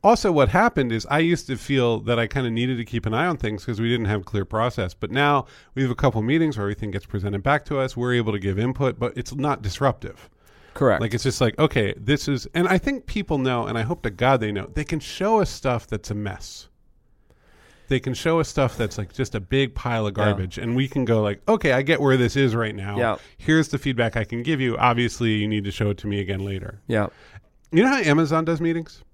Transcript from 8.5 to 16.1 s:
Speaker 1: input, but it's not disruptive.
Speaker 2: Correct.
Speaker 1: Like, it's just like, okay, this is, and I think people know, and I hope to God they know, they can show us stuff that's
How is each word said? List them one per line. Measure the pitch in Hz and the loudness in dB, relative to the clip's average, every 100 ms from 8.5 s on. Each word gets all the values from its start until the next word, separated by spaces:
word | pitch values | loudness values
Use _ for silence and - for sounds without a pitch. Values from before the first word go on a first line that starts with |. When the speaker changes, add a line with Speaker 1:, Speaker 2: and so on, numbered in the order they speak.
| 95 | 0
Speaker 1:
input, | 120 - 131 95 | -2 0 -2 0
but | 120 - | -6 -4
it's | 117 131 | -8 -4
not | 147 139 | -2 -2
disruptive. | 104 - 139 - - - - _ _ - - - | -4 0 0 0 -8 -16 -20 _ _ -20 -20 0
Speaker 2:
Correct. | 135 90 | 2 4
Speaker 1:
Like, | 110 113 | 0 0
it's | |
just | 135 - | -2 0
like, | 120 - | 0 2
okay, | 151 - 101 - | 2 2 0 -2
this | 104 147 - | 0 0 0
is, | 135 - | -4 -2
and | - 175 | -2 2
I | 185 | 2
think | 277 277 - | 0 -4 -6
people | 208 190 147 | -6 -2 0
know, | 131 123 101 | 0 0 -2
and | 113 | -2
I | |
hope | 113 170 | -2 -4
to | 120 | -6
God | 92 123 135 | 0 2 2
they | 107 | 2
know, | 104 95 120 | -4 -6 -6
they | 147 | -4
can | 160 | -6
show | - - 196 220 | -6 -4 2 2
us | 180 | 2
stuff | - 135 120 - | -2 -2 -2 -4
that's | 104 - | -8 -6